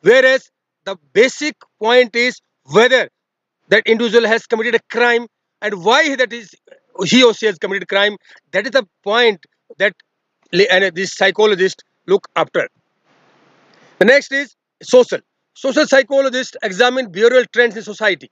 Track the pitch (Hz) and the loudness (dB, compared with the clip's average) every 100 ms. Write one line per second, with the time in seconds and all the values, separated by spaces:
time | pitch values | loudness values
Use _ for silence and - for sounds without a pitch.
0 | 190 254 262 262 _ _ _ _ - 196 | 4 4 4 0 _ _ _ _ -16 -16
1 | _ 190 254 - 294 - - _ 214 247 | _ 0 0 0 -8 -8 -20 _ 0 2
2 | 247 233 247 - _ _ _ 160 247 254 | 2 -2 -4 -6 _ _ _ 2 2 2
3 | - _ _ _ _ _ _ 208 - 226 | -2 _ _ _ _ _ _ 0 2 0
4 | 233 226 220 226 - 226 233 226 _ 226 | 2 2 2 -2 -2 -4 -2 -4 _ -2
5 | 240 233 233 _ _ _ 214 202 175 262 | 0 0 -4 _ _ _ -10 -4 0 2
6 | 320 269 247 233 208 _ _ _ _ - | 0 -2 -6 -6 -18 _ _ _ _ -8
7 | 180 233 247 208 220 175 196 190 175 196 | 0 4 4 2 -4 -4 -8 -8 -6 -2
8 | 208 202 _ - _ 180 220 247 208 _ | -2 -4 _ -20 _ -6 -2 -4 -4 _
9 | 202 220 240 190 _ _ _ - 202 - | -4 0 0 -2 _ _ _ -4 -4 -4
10 | _ _ _ _ _ 175 196 185 190 170 | _ _ _ _ _ 0 2 2 0 -4
11 | 190 - 196 190 220 190 185 - _ _ | -10 -2 -2 2 0 2 -2 -4 _ _
12 | - 196 - - 147 175 131 _ _ _ | -4 -4 -2 -6 -4 -4 -6 _ _ _
13 | _ _ _ _ _ _ _ _ _ _ | _ _ _ _ _ _ _ _ _ _
14 | 202 277 - 269 277 _ _ _ - 254 | 0 0 0 -8 -8 _ _ _ 2 2
15 | 240 170 _ _ _ - 269 262 294 269 | 2 -4 _ _ _ -10 -4 -2 2 2
16 | 262 277 269 247 254 - 214 180 247 254 | 2 -2 -2 -4 -8 -8 -10 -2 -2 0
17 | 240 175 233 254 240 - 240 214 208 202 | -8 0 2 2 0 0 0 -2 -14 -4
18 | 214 165 135 | -4 -4 -8